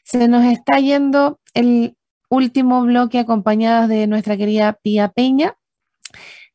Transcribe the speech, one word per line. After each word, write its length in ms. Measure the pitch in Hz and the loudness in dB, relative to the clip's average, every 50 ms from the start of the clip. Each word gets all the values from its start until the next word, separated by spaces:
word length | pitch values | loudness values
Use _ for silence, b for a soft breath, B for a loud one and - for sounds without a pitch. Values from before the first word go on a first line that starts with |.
| B | B
Se 240 | - - 247 240 240 | -6 -2 0 2 2
nos 160 | 240 240 240 | 4 4 2
está 340 | 247 240 - - 285 277 277 | 2 0 -2 -2 -2 0 0
yendo 640 | 269 277 285 285 277 277 269 285 277 285 294 - _ _ _ | 2 0 0 0 0 0 0 0 0 0 -2 -8 _ _ _
el 420 | 233 240 240 240 233 233 - - _ _ _ _ _ _ _ | -2 0 2 2 0 -2 -4 -8 _ _ _ _ _ _ _
último 540 | 247 262 262 240 - 262 254 254 254 254 | -2 0 0 0 0 0 0 2 0 0
bloque 360 | 240 240 240 247 247 226 - 240 | 0 0 0 0 0 0 -2 -4
acompañadas 680 | 233 226 226 214 185 214 214 220 226 226 233 233 226 220 | -2 -2 -2 -2 0 0 0 0 0 0 2 2 0 0
de 180 | 220 214 214 208 | 0 0 0 0
nuestra 280 | 214 214 208 208 208 | -2 -2 -2 -4 -4
querida 420 | 196 208 208 214 214 208 214 208 - | -2 -2 -2 0 0 0 0 -2 -4
Pía 260 | _ 214 208 208 208 208 | _ -2 0 0 -2 -2
Peña. 460 | - 240 254 262 262 269 320 415 - _ _ _ _ _ _ _ _ _ - - B B B B B B B B | -2 -2 0 0 0 0 0 -2 -6 _ _ _ _ _ _ _ _ _ -20 -20 B B B B B B B B